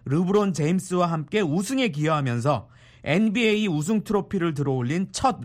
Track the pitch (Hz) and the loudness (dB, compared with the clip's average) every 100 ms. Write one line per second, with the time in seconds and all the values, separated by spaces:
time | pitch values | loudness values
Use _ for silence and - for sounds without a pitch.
0 | - 151 180 208 202 165 151 185 - 180 | -2 0 2 2 2 2 0 0 0 0
1 | 175 165 143 214 175 165 202 269 247 143 | 0 -2 -2 -2 0 0 -2 -2 -2 0
2 | 151 151 135 120 127 127 - - - - | 0 0 0 0 0 0 -4 -18 -20 -10
3 | - 165 220 202 220 214 214 151 151 220 | -2 2 2 2 2 2 0 0 0 -2
4 | - 208 - 202 170 143 143 131 123 170 | 0 -2 -2 -2 -2 0 -2 0 -2 -2
5 | 190 - 262 160 | -4 0 0 0